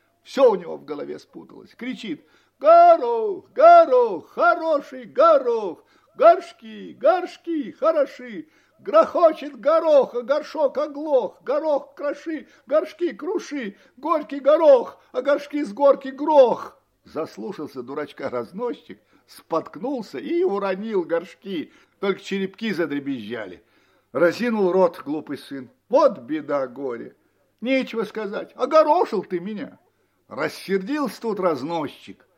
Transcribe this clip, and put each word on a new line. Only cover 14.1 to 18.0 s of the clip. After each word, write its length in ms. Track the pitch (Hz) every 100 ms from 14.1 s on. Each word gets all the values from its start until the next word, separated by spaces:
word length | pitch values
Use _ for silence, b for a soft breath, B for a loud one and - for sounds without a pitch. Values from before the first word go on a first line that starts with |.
| 320 302 277
горох, 600 | 269 311 311 254 220 b b
а 100 | 254
горшки 400 | 269 285 - 285
с 100 | 240
горки 360 | 208 277 - 262
грох. 720 | 269 311 302 240 - - _ _ _
Заслушался 800 | _ 139 156 - 214 170 143 135
дурачка 460 | 120 147